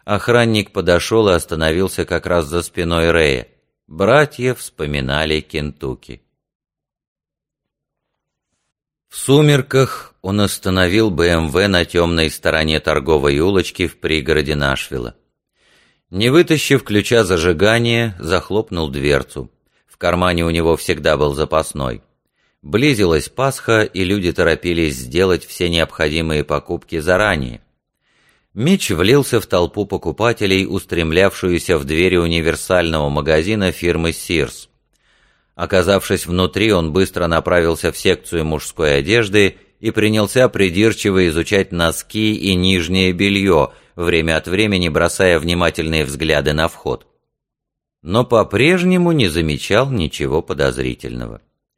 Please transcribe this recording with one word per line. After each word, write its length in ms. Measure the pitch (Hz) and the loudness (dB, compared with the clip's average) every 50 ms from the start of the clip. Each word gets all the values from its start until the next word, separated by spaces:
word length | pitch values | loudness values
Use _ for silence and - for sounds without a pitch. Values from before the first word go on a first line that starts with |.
| _ | _
Охранник 640 | - 104 101 - - 117 120 117 113 110 107 98 - | -4 -4 -2 0 2 2 2 2 2 2 0 -2 -2
подошел 580 | - 101 87 87 87 85 - - 110 113 110 101 | -4 -2 0 2 2 2 2 2 2 2 4 4
и 40 | |
остановился 720 | 90 85 - - - 80 80 80 80 87 95 92 - - 85 | 2 2 0 -4 -4 -2 0 0 0 0 -2 -2 -2 -4 -4
как 220 | - 90 82 - | -4 -4 -4 -2
раз 200 | 82 87 87 80 | -2 0 -2 -2
за 160 | 71 80 87 | -2 -4 -4
спиной 480 | 85 - - 90 87 85 85 82 82 85 | -4 -4 -6 -6 -4 -2 0 0 2 2
Рэя. 380 | 82 82 80 73 67 62 58 - _ _ _ _ _ _ _ - | 4 4 2 2 0 -2 -6 -10 _ _ _ _ _ _ _ -14
Братья 640 | 76 80 98 101 127 147 151 135 - - 123 127 123 | -6 -2 2 4 4 4 2 0 -2 -4 -4 -4 -4
вспоминали 880 | - - - - - 80 73 73 71 65 65 69 73 80 78 78 78 | -6 -10 -14 -10 -8 -6 -4 -4 -4 -2 -2 -2 -2 0 0 -2 -2
Кентукки. 800 | - - - 78 73 73 69 _ - 67 64 58 _ - 60 - _ _ _ _ _ _ _ _ _ _ _ _ _ _ _ _ _ _ _ _ _ _ _ _ _ _ _ _ _ _ _ _ _ _ _ _ _ _ _ _ _ _ _ _ _ _ _ _ _ _ _ _ _ _ _ _ _ _ | -4 -6 -6 -6 -6 -8 -8 _ -10 -10 -10 -10 _ -20 -20 -20 _ _ _ _ _ _ _ _ _ _ _ _ _ _ _ _ _ _ _ _ _ _ _ _ _ _ _ _ _ _ _ _ _ _ _ _ _ _ _ _ _ _ _ _ _ _ _ _ _ _ _ _ _ _ _ _ _ _
В 80 | - | -16
сумерках 960 | - - - 135 147 151 147 147 135 131 - - 135 131 123 - - - - _ _ | -6 0 4 4 6 6 4 4 2 0 0 0 0 0 0 -2 -10 -14 -18 _ _
он 180 | - 92 101 104 | -6 -2 0 0
остановил 680 | 101 98 - - - 95 92 95 92 87 90 107 113 107 | 0 0 -2 -4 -4 -2 0 2 2 2 2 2 2 2
Б 160 | 87 73 85 | 2 0 2
М 220 | 87 85 82 80 76 | 2 2 2 0 0
В 180 | 69 90 98 | 0 0 2
на 180 | 101 95 87 85 | 2 2 0 0
темной 460 | - - 87 85 85 85 82 80 76 | 0 0 0 0 2 2 0 0 -2
стороне 480 | - - - 82 78 78 78 78 78 76 | -2 -2 -2 0 0 0 0 0 -2 -2
торговой 640 | - - 76 73 67 73 80 76 67 73 71 73 | 0 -2 -2 0 0 2 2 2 2 2 2 2
улочки 480 | 80 95 101 92 87 - - - 92 78 | 2 2 2 0 0 -2 -4 -4 -4 -4
в 100 | - _ | -4 _
пригороде 560 | - 82 80 78 65 73 78 76 73 71 76 | -4 -2 -2 -2 0 0 0 0 0 -2 -2
Нашвилла. 640 | 73 69 69 67 - - - 69 64 60 58 - _ _ _ _ _ _ _ _ _ _ _ _ _ _ _ _ _ _ _ | -2 -2 -2 -2 -4 -6 -8 -8 -8 -8 -10 -12 _ _ _ _ _ _ _ _ _ _ _ _ _ _ _ _ _ _ _
Не 180 | 87 95 110 123 | -4 -2 0 4
вытащив 540 | 131 170 175 - 160 143 - - 139 127 - | 4 4 4 4 0 0 0 0 0 0 0
ключа 400 | - 104 104 95 - 117 117 110 | 0 0 0 2 2 2 2 2
зажигания, 920 | 87 92 85 80 90 85 76 95 107 113 117 117 117 117 117 117 113 92 - | 2 2 2 2 0 2 2 2 2 2 2 0 0 0 -2 -2 -4 -6 -8
захлопнул 680 | - 80 92 87 - - 92 107 110 - 92 85 80 73 | -4 -2 -2 -2 -2 -2 -4 -4 -4 -4 -4 -6 -4 -4
дверцу. 640 | 67 69 67 71 71 69 65 - - 69 64 - _ _ _ _ _ _ _ _ | -4 -2 0 0 0 0 -2 -4 -10 -14 -14 -14 _ _ _ _ _ _ _ _
В 80 | _ | _
кармане 480 | - - 87 87 87 90 90 87 85 85 | -4 -2 0 0 0 0 0 0 0 0
у 60 | 82 | 0
него 260 | 82 85 82 82 80 | 0 0 2 2 0
всегда 400 | 73 - - 85 73 76 80 76 | 0 0 -2 -4 0 0 0 2
был 180 | 69 73 73 69 | 2 0 0 0
запасной. 640 | 71 78 71 80 78 78 - - 76 67 64 58 52 - _ _ _ _ _ _ _ _ _ _ _ | -2 -2 -2 0 -2 -2 -2 -6 -8 -6 -6 -8 -10 -14 _ _ _ _ _ _ _ _ _ _ _
Близилась 640 | - 73 73 107 135 151 135 104 101 87 80 76 - - | -6 -4 -2 0 2 2 2 2 2 2 2 0 -2 -4
Пасха, 540 | - - 131 135 131 - - - 113 110 | -6 -4 -4 -4 -4 -4 -2 0 2 2
и 220 | 107 - - 92 92 | 0 0 -2 -4 -2
люди 280 | 90 101 104 90 87 | -2 -2 -2 -2 -2
торопились 640 | 76 - 85 82 80 - - 87 85 82 85 76 67 | 0 2 2 2 2 0 -2 -2 -2 0 0 -2 -2
сделать 500 | 64 64 60 65 85 95 95 90 78 - | -6 -8 -4 0 2 2 2 2 0 -4
все 240 | - - - 92 87 | -8 -6 -4 -2 0
необходимые 760 | 85 82 80 - - - 82 78 76 82 82 80 78 76 71 | 0 0 0 -2 -2 -2 -2 -2 0 -2 -2 -2 -2 -2 -2
покупки 560 | - 76 71 - - 87 76 - - 85 82 | -2 -4 -4 -4 -6 -8 -8 -8 -8 -8 -4
заранее. 640 | 73 87 90 95 107 104 92 76 65 62 58 - _ _ _ _ _ _ _ _ _ _ _ _ _ _ _ _ _ _ - | 0 2 2 2 2 2 0 -2 -4 -6 -10 -14 _ _ _ _ _ _ _ _ _ _ _ _ _ _ _ _ _ _ -8
Митч 340 | 95 117 160 196 185 - - | -2 0 0 0 0 0 -2
влился 480 | 101 78 90 101 131 143 135 - - 113 | 0 2 2 4 4 2 2 2 0 -2
в 80 | - | 0
толпу 380 | - - 90 87 82 - 104 101 | 0 0 0 0 0 -2 -4 -6
покупателей, 800 | 98 98 87 - 85 78 - 107 120 117 - 107 95 95 95 95 | -4 -6 -6 -6 -6 -4 -2 0 -2 0 0 0 2 2 2 0
устремлявшуюся 1080 | - 92 95 - - 90 85 82 80 80 87 98 98 - - - 92 87 82 - - 87 | 0 -4 -6 -6 -4 -4 -2 -2 2 2 4 4 2 2 -2 -2 -2 0 0 0 0 -2
в 80 | 78 69 | -2 -2
двери 320 | 67 78 80 90 92 90 | -2 0 2 2 4 4
универсального 920 | 87 85 85 82 82 80 80 80 80 - - 92 90 85 82 80 78 73 71 | 2 2 2 0 0 0 0 -2 -2 -2 0 0 2 2 0 0 -2 -2 -2
магазина 600 | 71 76 71 78 78 78 82 98 110 107 98 90 | -2 -2 0 2 2 2 2 0 -2 0 0 -2
фирмы 420 | 80 - 85 87 82 82 82 82 | -2 -2 -2 -2 0 0 -2 -2
Sears. 560 | 82 - - - 90 78 69 58 - - - - _ _ _ _ _ _ _ _ _ _ _ _ _ _ _ _ _ | -4 -6 -4 -2 -2 -2 -2 -4 -6 -12 -20 -20 _ _ _ _ _ _ _ _ _ _ _ _ _ _ _ _ _
Оказавшись 680 | 85 87 87 101 92 87 90 98 95 - - 101 90 - | -10 -4 0 0 2 2 2 2 0 0 -2 -4 -4 -4
внутри, 480 | 90 87 90 92 87 - 95 104 113 | -4 -2 -2 -2 -2 0 0 0 2
он 180 | 104 90 82 78 | 2 2 0 0
быстро 360 | 76 92 95 - - 90 87 | 0 0 0 0 -2 -4 -2
направился 640 | 82 82 80 76 80 90 87 82 82 82 - - 82 | 0 0 0 0 2 2 2 2 0 0 -2 -2 -4
в 60 | 76 - | -4 -2
секцию 480 | - 92 90 - - - 87 85 78 | 0 0 0 0 -4 -6 -6 -4 -2
мужской 500 | 78 78 73 - - - - 80 76 71 | -2 -4 -6 -6 -8 -6 -2 0 0 2
одежды 600 | 71 71 80 110 120 113 98 95 107 101 90 - - _ _ _ _ | 0 0 0 0 0 0 0 2 2 2 2 0 -6 _ _ _ _
и 120 | - 110 | -8 -4
принялся 580 | - 110 104 107 107 107 104 98 - 127 127 120 | -2 0 0 0 2 0 0 0 2 2 2 2
придирчиво 800 | - - 98 92 85 95 107 113 104 - - 107 95 95 92 85 | 2 0 0 0 2 2 2 2 2 0 -2 0 2 2 2 2
изучать 420 | 76 82 80 - 104 98 95 - | 0 -2 -2 0 0 0 0 0
носки 640 | 87 85 85 82 78 - - - - 107 110 107 107 | -2 -2 0 0 -2 -4 -8 -8 -4 -2 -2 0 -2
и 200 | - 76 98 92 | 0 0 0 0
нижнее 580 | 90 90 92 95 90 82 87 92 95 95 92 | 2 2 2 2 2 0 0 0 0 2 0
белье, 600 | 90 90 98 101 101 98 98 98 87 76 67 - - _ _ _ _ | 0 0 0 0 2 2 2 4 4 4 2 0 -4 _ _ _ _
время 440 | - 87 85 85 82 80 82 80 78 | -6 -2 0 0 2 2 0 0 -2
от 100 | - - | -2 -2
времени 400 | 90 98 110 107 98 92 87 82 | 0 0 0 0 0 0 0 0
бросая 500 | 76 87 85 85 - - 95 92 85 80 | 0 0 0 0 0 2 2 4 2 2
внимательные 680 | 76 85 85 87 87 82 - - 78 78 80 78 73 | 0 0 0 0 0 0 -2 -2 -4 -2 -2 -2 -2
взгляды 480 | 65 71 67 80 80 78 73 69 76 73 | -2 -4 -4 -2 0 0 0 0 0 0
на 140 | 76 80 85 | 0 -2 -2
вход. 380 | - - - 71 62 - _ _ _ _ _ _ _ _ _ _ _ _ _ _ _ _ _ _ _ _ | -4 -6 -8 -8 -8 -8 _ _ _ _ _ _ _ _ _ _ _ _ _ _ _ _ _ _ _ _
Но 240 | - 78 98 113 127 | -8 -2 -2 -2 0
по-прежнему 880 | - 120 113 98 - - 104 131 160 185 185 175 185 185 180 175 170 | 2 2 2 2 2 0 2 2 2 2 2 2 2 2 2 2 2
не 160 | 165 151 113 87 | 2 2 2 2
замечал 640 | 76 85 82 78 76 67 - - 95 110 131 139 | 0 0 0 0 -2 -4 -2 0 0 0 2 0
ничего 500 | 135 107 80 71 - - 71 65 67 80 | -2 -2 -2 -4 -4 -4 -4 -2 -2 -2
подозрительного. 1000 | - - 90 71 71 67 62 64 65 64 60 - - 60 58 60 60 57 55 53 _ _ _ _ _ _ _ | -2 -4 -2 -2 0 0 0 -2 -4 -6 -6 -8 -10 -12 -10 -10 -10 -12 -14 -18 _ _ _ _ _ _ _